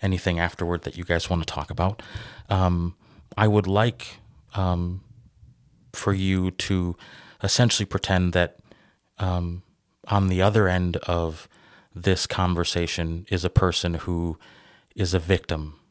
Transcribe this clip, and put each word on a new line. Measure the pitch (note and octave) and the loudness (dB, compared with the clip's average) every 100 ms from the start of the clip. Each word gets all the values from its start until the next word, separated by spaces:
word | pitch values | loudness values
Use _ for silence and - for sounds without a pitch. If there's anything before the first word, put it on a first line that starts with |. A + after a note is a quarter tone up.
anything | G2 F2+ F#2 E2+ | -2 0 0 0
afterward | F2 - E2+ F2 | -2 -2 -4 -4
that | - F#2 | -6 -8
you | |
guys | F2 E2+ - | -2 -2 0
wanna | F2 | -2
talk | D#2+ - D2 | -2 -6 -6
about. | - F#2 G#2+ - - - - - | -2 -2 -2 -12 -14 -14 -12 -2
Um, | G2 F#2 F2 E2+ - _ - - - | 2 4 2 -2 -6 _ -20 -8 2
I | G#2+ | 4
would | G#2 F#2 | 4 4
like, | G2+ A#2 B2 - - - - _ | 2 2 -2 -10 -18 -20 -20 _
um, | G2 F#2 F2 F2 F#2+ - - - _ - _ _ _ _ | -2 0 0 -2 -6 -12 -20 -20 _ -20 _ _ _ _
for | - G2+ | -6 -2
you | F#2+ F#2+ F#2 F#2 | 0 2 0 0
to | - - F#2+ F2 - - - - - | -2 -2 0 -2 -4 -12 -20 -20 -6
essentially | G2 - A#2+ - G2 | 0 4 4 2 0
pretend | F#2+ - F#2 F2+ | -2 0 2 2
that, | F2 E2+ - - - _ _ _ - | 2 0 -2 -20 -20 _ _ _ -6
um, | F#2 F2+ F2 F2 - _ _ _ - | -2 -2 -4 -6 -14 _ _ _ -2
on | G2+ F#2+ | 2 2
the | F#2 | 4
other | G2 G#2+ F#2+ | 4 4 4
end | F2+ F2+ E2 | 2 0 -2
of | - F2 E2 D#2+ - - - - _ | -2 -2 -2 -6 -14 -20 -20 -20 _
this | - F#2+ F2+ - | -4 0 2 0
conversation | - F2+ F2 E2 F2 E2+ - E2 E2 - | 0 0 0 0 -2 -2 -4 -4 -6 -4
is | F2+ | -2
a | F2+ | 0
person | - F#2 - F2 E2 | 2 2 2 -2 -4
who | - E2+ E2+ D#2+ - - - _ _ - | -4 -2 -2 -6 -14 -20 -20 _ _ -4
is | F2+ | 0
a | F#2 | 0
victim | E2 F#2 - D#2 D2+ - _ | 2 0 0 -6 -6 -12 _